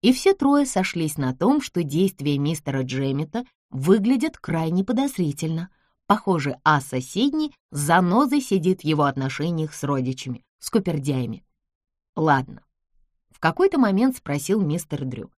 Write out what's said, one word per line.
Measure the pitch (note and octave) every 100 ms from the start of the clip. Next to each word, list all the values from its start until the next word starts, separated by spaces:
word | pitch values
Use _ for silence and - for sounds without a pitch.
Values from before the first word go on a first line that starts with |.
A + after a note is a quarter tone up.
И | G#3+
все | B3+ F#4+
трое | G4 C#4 C#4+ C#4
сошлись | - F#3 F3 D#3 D3
на | C3 B2+
том, | F#3+ D4
что | B3+ F3+
действия | D#3 D3 F#3+ - C#3+ C#3+
мистера | C#3+ D#3+ - C3+
Джеммета | C3 C3 C3+ C#3 D3+ A#3 B3 _ _
выглядят | C#3 C#3+ G#3+ G3+ C4 D#4 -
крайне | - D#3+ E3 F3 G3
подозрительно. | G#3+ C#4 - E3 D3 D#3+ D#3+ F3 _ _ _ _
Похоже, | G#3 - F3 C#3 -
Аса | - D3+ B2+ B2+
Сидни | B2+ F#3+ C#4 D4+ D4+ _ _
с | C#3+
занозой | D3 E3+ F3+ G3+ C#4+ C#4+
сидит | C4 F#3+ E3+ F#3
в | D3+
его | D3+
отношениях | C#3+ C#3 C3+ - D#3 E3 D#3
с | -
родичами, | C#3+ C#3 B2+ B2+ B2+ B2 _ _
скупердяями. | - A3+ F#3+ D3+ C#3 C3+ A#2+ - _ _ _ _ _ _ _ -
«Ладно», | D#3 C#3 C3 - _ _ _ _ _ _ _
в | _
какой-то | D#3+ - G4 E4+
момент | A#3 F#3+ C4 B3+
спросил | - C#3+ C#3+ G#3
мистер | F3 D#3+ - F3+
Дрю. | C3+ B2 -